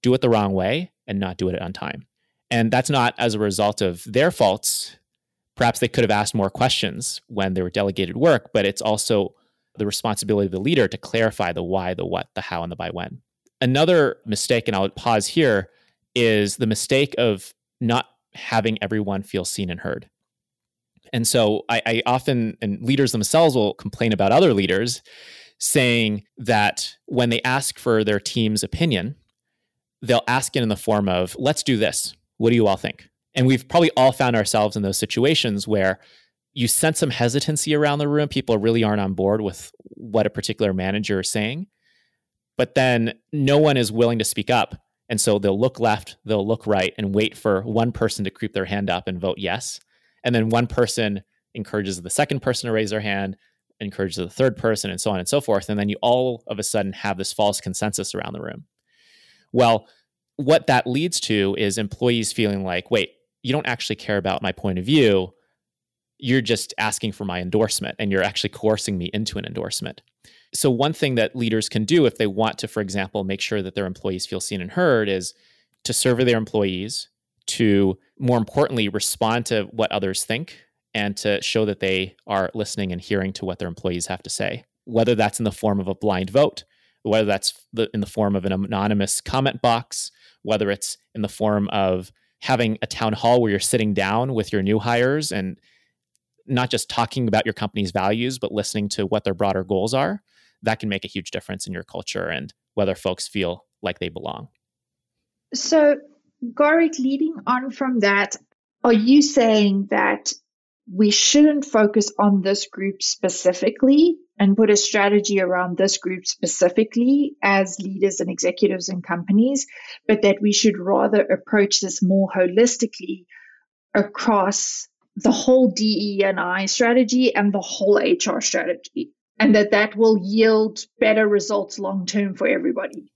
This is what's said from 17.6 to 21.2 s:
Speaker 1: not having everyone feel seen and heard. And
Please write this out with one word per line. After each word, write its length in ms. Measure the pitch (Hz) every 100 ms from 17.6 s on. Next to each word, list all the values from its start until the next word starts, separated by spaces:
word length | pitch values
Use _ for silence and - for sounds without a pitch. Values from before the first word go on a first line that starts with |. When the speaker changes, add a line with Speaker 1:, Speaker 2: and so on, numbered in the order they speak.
| _ _
Speaker 1:
not 260 | 117 117 - _ _
having 420 | - - 113 110 110
everyone 400 | 101 107 101 98
feel 240 | 98 101 90
seen 240 | - 95
and 100 | 87
heard. 300 | - 71 - _ _ _ _ _ _ _ _ _ _
And 140 | 120